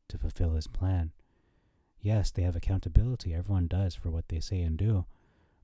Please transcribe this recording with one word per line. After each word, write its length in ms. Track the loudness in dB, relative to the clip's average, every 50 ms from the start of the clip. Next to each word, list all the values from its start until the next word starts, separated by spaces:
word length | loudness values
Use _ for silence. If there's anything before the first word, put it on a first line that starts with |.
| _
to 100 | -12 -6
fulfill 360 | -4 -4 -2 0 0 0 0 0
his 140 | 0 -2
plan. 440 | -4 -4 -2 0 2 2 0 0 -2 -6 -12 -20 _ _ _ _ _ _ _ _ _ _ _ _ _ _ -6
Yes, 320 | -2 0 2 2 2 0
they 100 | 0 0
have 140 | 0 0 0
accountability. 800 | 0 0 0 0 0 0 4 6 6 6 6 2 -4 -4 -4 -4
Everyone 340 | -4 -2 0 0 0 0
does 260 | 0 0 0 0 -2 -2
for 140 | -4 -6 -4
what 180 | -4 -4 -4 -4
they 100 | -4 -4
say 220 | -4 -2 -2 -2
and 140 | 0 0 0
do. 300 | 0 2 2 2 0 0 -4 -10 _ _ _ _ _ _ _ _ _